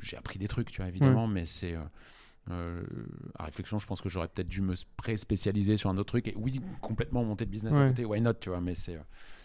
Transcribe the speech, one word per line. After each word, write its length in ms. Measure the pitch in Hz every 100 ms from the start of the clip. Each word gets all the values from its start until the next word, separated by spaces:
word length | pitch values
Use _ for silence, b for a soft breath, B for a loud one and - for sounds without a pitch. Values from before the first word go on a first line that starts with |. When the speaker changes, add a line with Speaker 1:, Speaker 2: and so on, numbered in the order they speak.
Speaker 1:
j'ai 160 | - -
appris 220 | - 95
des 100 | 101
trucs, 220 | - 120
tu 100 | -
vois, 80 | 92
évidemment, 380 | 90 139 123 113
Speaker 2:
Ouais. 60 |
Speaker 1:
mais 120 | 98
c'est, 300 | 85 - 90
euh, 80 | 82 78 b b b b b -
euh, 320 | 87 85 87 - - - - - -
à 60 |
réflexion, 340 | 78 - - 110
je 80 | -
pense 140 | 95
que 80 | 98
j'aurais 200 | 90 85
peut-être 200 | - 87
dû 140 | 92
me 100 | 95
s-, 120 | 90 - -
pré-spécialiser 800 | - 107 - 104 104 104 101 104
sur 140 | 98
un 60 | 95
autre 120 | 101
truc, 200 | 120 110
et 60 | 104
oui, 240 | 120 131 95 -
complètement 440 | - 110 - 123
monter 200 | 117 104
de 60 | 110
business 260 | 101 110 147
à 40 |
Speaker 2:
Ouais. 60 | 135
Speaker 1:
côté, 160 | 123
why 160 | 113 104
not, 140 | 117
tu 160 | 113 98
vois, 100 | 90
mais 140 | 87
c'est, 220 | 85 - 82
euh, 60 | - B B B